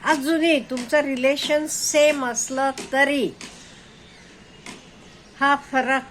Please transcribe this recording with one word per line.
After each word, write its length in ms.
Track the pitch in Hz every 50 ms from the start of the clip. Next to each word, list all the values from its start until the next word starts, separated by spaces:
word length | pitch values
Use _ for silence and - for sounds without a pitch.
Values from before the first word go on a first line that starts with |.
| -
अजूनही 560 | 277 311 294 262 285 330 320 311 339 320 277 220 -
तुमचं 300 | 254 254 247 - - 302
रिलेशन 680 | 285 277 269 247 254 269 285 285 - - 302 302 302
सेम 600 | 302 - - - - - 302 294 302 302 285 262
असलं 440 | 247 233 - - - 262 262 269 269 269 - - - -
तरी 380 | 262 277 269 285 285 226 165 - - - - - - - - - - - - - - - - - - - - - - - - - - - - - - - - - - - - - - - - - -
हा 160 | 269 285 285
फरक 460 | 277 - - - 262 240 240 269 269 254 -